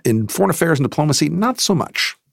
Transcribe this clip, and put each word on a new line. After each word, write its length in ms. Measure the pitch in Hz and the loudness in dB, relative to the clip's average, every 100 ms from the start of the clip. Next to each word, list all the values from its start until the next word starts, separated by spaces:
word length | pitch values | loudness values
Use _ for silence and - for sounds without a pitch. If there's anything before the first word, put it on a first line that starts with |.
in 240 | 127 110 104 | 0 0 -2
foreign 220 | - 196 | 0 0
affairs 300 | - 165 147 | 2 2 2
and 100 | 135 | 0
diplomacy, 400 | - 151 139 151 | 0 0 2 0
not 320 | 170 226 262 | 0 -2 0
so 120 | - | 0
much. 440 | 170 - - - - _ | 0 -2 -4 -6 -8 _